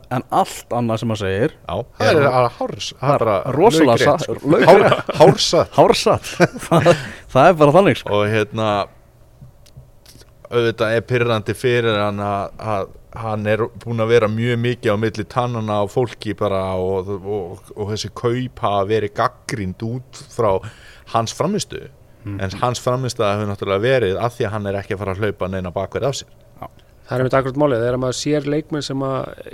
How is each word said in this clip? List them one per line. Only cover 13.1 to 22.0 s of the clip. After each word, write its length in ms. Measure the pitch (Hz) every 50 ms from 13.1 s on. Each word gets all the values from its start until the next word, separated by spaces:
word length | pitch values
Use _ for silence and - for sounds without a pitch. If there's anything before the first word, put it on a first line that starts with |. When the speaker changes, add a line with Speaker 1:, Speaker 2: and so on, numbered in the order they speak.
| -
Speaker 2:
hann 340 | 110 113 110 107 107 104 107
er 160 | 110 104 117 -
búinn 320 | - 101 - 117 120 113 110
að 80 | 110
vera 160 | 117 120 107 104
mjög 300 | 107 113 117 123 120 117
mikið 320 | 117 123 123 - - 113
á 60 | 104 104
milli 280 | 113 110 107 - 98
tannanna 520 | - - 127 123 123 120 113 110 107 104 104
á 40 | 104
fólki 500 | 98 - 131 127 110 - - - 107 98
bara 260 | - 107 101 98 95 95 95 95
og, 360 | 92 92 92 95 95 90 98
og, 580 | 101 92 90 98 104 104 90 85 98 - - -
og 200 | - - 104 98 110
þessi 180 | 104 - 107
kaup 480 | - - - 120 120 127 127 123 - -
hafa 260 | 120 104 101 101 98
verið 280 | 98 110 110 104 101 -
gagnrýnd 680 | - 113 127 - - _ - - - 98 92 92 - 113 113
út 340 | 120 131 127 - - - -
frá 260 | - - - 113 104 95 92 - 110 - - - - - - - -
hans 260 | - 113 113 - -
frammistöðu. 560 | - - 175 214 190 - - - - - - - _